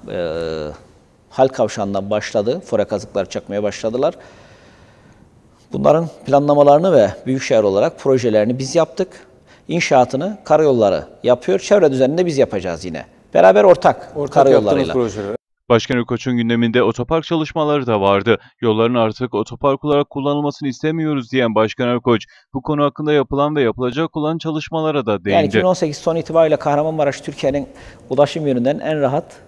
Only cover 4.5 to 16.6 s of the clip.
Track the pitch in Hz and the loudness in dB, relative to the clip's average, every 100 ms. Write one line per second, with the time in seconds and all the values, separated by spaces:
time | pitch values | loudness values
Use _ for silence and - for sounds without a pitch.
4.5 | - _ _ _ _ _ _ _ _ _ | -20 _ _ _ _ _ _ _ _ _
5.5 | _ _ - 143 151 170 - - 139 147 | _ _ 0 2 2 0 -10 0 2 4
6.5 | 143 143 147 185 147 101 87 - 131 - | 4 6 6 6 4 4 0 -6 -6 0
7.5 | 120 104 98 147 - 139 131 117 107 107 | 2 2 2 0 -2 0 2 2 2 0
8.5 | 127 131 165 156 - 185 - - _ _ | -2 -2 0 -2 -4 -8 -8 -20 _ _
9.5 | _ - 165 - 139 123 131 180 208 - | _ -6 -4 2 2 2 0 -6 -8 0
10.5 | 156 156 123 101 82 - - 117 120 - | 2 4 4 2 2 -4 -6 0 0 0
11.5 | 190 - 208 156 131 131 165 175 139 120 | -4 2 4 4 2 0 0 -2 0 0
12.5 | 101 87 82 90 78 - _ _ 165 185 | -2 -6 -8 -10 -12 -14 _ _ 4 6
13.5 | 196 202 170 175 - - 156 143 147 135 | 6 6 6 4 0 -8 -10 -2 2 4
14.5 | 127 104 - 131 127 117 101 101 113 _ | 4 2 0 0 -2 -4 -6 -10 -12 _
15.5 | _ _ 117 - 123 120 120 131 120 117 | _ _ 0 2 -4 -2 -6 -2 -2 0
16.5 | 117 | 0